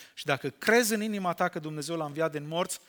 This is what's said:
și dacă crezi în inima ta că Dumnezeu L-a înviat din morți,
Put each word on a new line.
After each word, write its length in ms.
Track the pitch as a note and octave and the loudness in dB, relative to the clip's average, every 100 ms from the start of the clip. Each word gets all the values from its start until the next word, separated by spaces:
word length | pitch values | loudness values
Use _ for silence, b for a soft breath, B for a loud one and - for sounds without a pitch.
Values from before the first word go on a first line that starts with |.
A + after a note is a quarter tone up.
| B | B
și 100 | - | -6
dacă 240 | - C3+ C#3+ | 0 0 -2
crezi 460 | - - A#3 A3 | -2 4 6 6
în 80 | G#3+ | 0
inima 320 | A3 G3+ F3+ | -2 -2 -2
ta 140 | E3 F3+ | 0 0
că 100 | E3+ | -2
Dumnezeu 380 | D#3 D3+ D3 E3 | -6 -6 -4 -4
L-a 80 | |
înviat 280 | D3+ D3 D#3+ | -4 -2 -2
din 140 | D3 D3 | -2 -4
morți, 340 | E3 F3+ - | -2 -2 -4